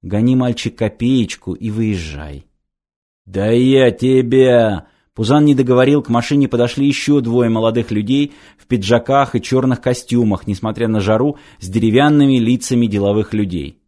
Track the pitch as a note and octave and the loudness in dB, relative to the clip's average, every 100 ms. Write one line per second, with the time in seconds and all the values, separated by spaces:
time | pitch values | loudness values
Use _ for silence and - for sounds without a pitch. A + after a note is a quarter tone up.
0 | F#2+ G#2 A#2 B2+ B2 A#2+ A2+ - A2 - | -4 0 2 2 0 -2 -6 -4 -6 -4
1 | A#2+ C3 A2 - - F2+ A2+ G#2+ A2+ G2 | 0 0 0 -6 -10 -8 -8 -4 -2 -2
2 | D#2+ D2 D2+ C#2+ - _ _ _ _ _ | -6 -12 -14 -16 -20 _ _ _ _ _
3 | _ _ _ F#2+ G#2 A#2 B2+ C3+ B2+ - | _ _ _ -4 0 2 4 4 2 2
4 | B2+ C3 A#2+ C3 C3 A#2+ A2+ F#2+ - _ | 0 0 2 2 4 4 2 -2 -10 _
5 | _ - A2 D3 D3+ C3+ B2 B2 C3 D3 | _ -8 0 2 4 2 2 2 4 2
6 | - A#2 A#2 C#3+ C3+ A#2+ A#2+ - C#3 C#3 | 0 -4 0 0 0 0 -2 0 -2 -2
7 | - D3 A#2 A#2+ A#2+ A2 A2+ A2+ A#2 A2 | 0 0 0 0 0 0 0 -2 -4 -4
8 | G#2 C3+ C#3+ - - _ _ B2 G2 A#2 | -2 -2 -2 -8 -20 _ _ -4 0 0
9 | - C#3 C#3 A#2+ - C3 C3 B2 - B2 | 2 0 0 -2 -2 -2 0 -2 -2 -4
10 | - B2 A2+ G2 - G2 A2 G#2+ A#2 A2 | -4 -2 0 -2 -4 -6 -6 -4 -2 -2
11 | G2 A2 C#3 C#3+ - _ F2+ G#2 A2 A2+ | 0 0 0 -4 -14 _ -6 -2 2 2
12 | D3 D3 C#3 C3 A2+ B2+ - B2 A#2 G2+ | 4 4 4 2 0 -2 0 -2 0 0
13 | G2+ G#2 G#2 A2 G2+ F2 C#2 - | 0 0 -2 -2 -4 -6 -10 -16